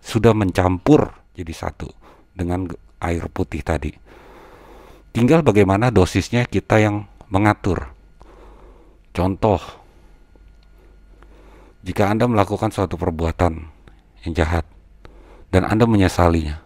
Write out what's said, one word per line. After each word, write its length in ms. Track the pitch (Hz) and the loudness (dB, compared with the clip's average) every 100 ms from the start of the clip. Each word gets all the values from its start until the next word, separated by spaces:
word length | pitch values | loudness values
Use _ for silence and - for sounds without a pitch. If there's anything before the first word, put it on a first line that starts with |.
Sudah 320 | - 117 110 | -4 2 2
mencampur 800 | 107 95 90 92 90 - 151 - - _ | 4 0 0 0 0 4 4 4 -8 _
jadi 220 | - 82 | -16 -14
satu 340 | - 85 - 80 - - - _ | -10 -10 -10 -16 -16 -20 -20 _
dengan 320 | 90 87 87 92 | -10 -6 -4 -6
ge-, 100 | - - _ | -10 -18 _
air 300 | 87 85 - | -6 -4 -6
putih 320 | - 95 82 | -6 -6 -6
tadi. 320 | - 78 78 - - - - - - - - - - - - | -4 -4 -4 -10 -20 -20 -20 -20 -20 -20 -20 -20 -20 -20 -10
Tinggal 320 | - 123 165 143 | 0 4 4 4
bagaimana 480 | 104 95 98 123 | 4 4 4 2
dosisnya 480 | 104 90 98 - 120 | 2 2 0 -2 -2
kita 380 | 120 101 - 107 | -2 -4 0 2
yang 240 | 107 104 101 - - | 2 -2 -10 -20 -6
mengatur. 640 | 98 104 107 104 85 - - - - - - - - - - - _ _ | 0 0 0 -2 -4 -6 -16 -20 -20 -20 -20 -20 -20 -20 -20 -20 _ _
Contoh, 480 | - 90 95 110 92 - - - - - - _ - - - _ - - - - - - - - - - _ 92 | -4 -2 0 0 0 -4 -20 -20 -20 -20 -20 _ -20 -20 -20 _ -20 -20 -20 -20 -20 -20 -20 -20 -20 -20 _ -12
jika 240 | 90 101 | -2 0
Anda 160 | 110 123 | 2 0
melakukan 480 | 110 95 101 110 | 2 0 0 -4
suatu 240 | - 92 87 | -4 -4 -4
perbuatan 540 | 87 80 82 - 87 80 80 - - - _ _ 90 | -4 -2 -4 0 -2 -2 -14 -20 -20 -20 _ _ -8
yang 60 | |
jahat 320 | 80 80 85 - - _ - - - - - - | -2 -2 -2 -6 -16 _ -20 -20 -20 -20 -20 -2
dan 100 | 92 - | 0 0
Anda 160 | 110 117 | 2 2
menyesalinya 720 | 107 92 - 85 85 76 78 | 4 2 2 2 2 -2 -10